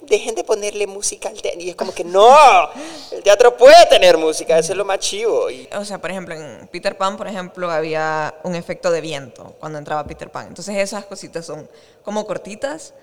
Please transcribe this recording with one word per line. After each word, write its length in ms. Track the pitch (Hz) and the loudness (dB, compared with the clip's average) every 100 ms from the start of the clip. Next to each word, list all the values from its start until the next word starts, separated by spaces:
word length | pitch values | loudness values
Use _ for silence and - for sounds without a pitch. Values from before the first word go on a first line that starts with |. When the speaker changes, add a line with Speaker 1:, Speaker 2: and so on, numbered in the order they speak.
Speaker 1:
dejen 320 | - 208 247 | -2 -2 -2
de 80 | 226 | -8
ponerle 420 | 247 214 208 208 202 | -4 -4 -4 -6 -8
música 420 | 196 208 202 196 | -6 -8 -8 -10
al 120 | 208 | -10
te-", 120 | 202 175 | -10 -8
y 60 | 180 | -10
es 60 | 170 | -10
como 160 | 185 | -10
que 100 | - | -8
no, 320 | 175 190 226 285 269 190 151 254 320 320 - | -2 4 8 8 8 6 2 -4 -16 -16 -16
el 100 | 185 | -4
teatro 320 | 196 202 - - | 2 4 4 6
puede 280 | 254 330 - | 8 10 8
tener 300 | 220 180 165 | 6 6 4
música, 420 | 160 156 160 160 | 2 -4 0 0
eso 140 | 165 | 0
es 60 | 185 | -4
lo 60 | 196 | -4
más 120 | 196 | -4
chivo. 520 | - 196 226 135 95 | -6 -6 -2 -2 -2
Y 180 | 131 - 208 | -6 -12 -12
Speaker 2:
O 80 | |
sea, 160 | 202 185 | -10 -10
por 100 | 170 | -10
ejemplo, 240 | 190 170 | -10 -12
en 320 | 156 151 107 - | -14 -16 -18 -18
Peter 240 | 175 202 196 | -10 -8 -4
Pan, 200 | 190 208 | -6 -6
por 100 | 180 | -10
ejemplo, 420 | 196 180 - 175 | -12 -12 -10 -6
había 640 | 160 160 156 160 156 151 - | -4 -4 -4 -4 -4 -6 -8
un 100 | 185 175 | -8 -8
efecto 340 | 170 175 180 | -8 -6 -4
de 100 | 165 | -4
viento 520 | 156 143 127 - 87 - | -4 -12 -14 -20 -20 -18
cuando 180 | 156 151 | -14 -14
entraba 260 | 147 151 147 | -8 -8 -8
Peter 240 | 156 - | -14 -16
Pan. 180 | - 104 | -16 -16
Entonces 260 | - 175 202 | -16 -10 -6
esas 260 | 196 202 | -6 -8
cositas 400 | 202 196 156 165 | -14 -18 -14 -14
son 240 | 165 151 - _ _ _ | -12 -16 -18 _ _ _
como 240 | - 214 214 | -10 -8 -6
cortitas, 680 | 180 190 214 269 320 - _ | -8 -12 -10 -10 -10 -16 _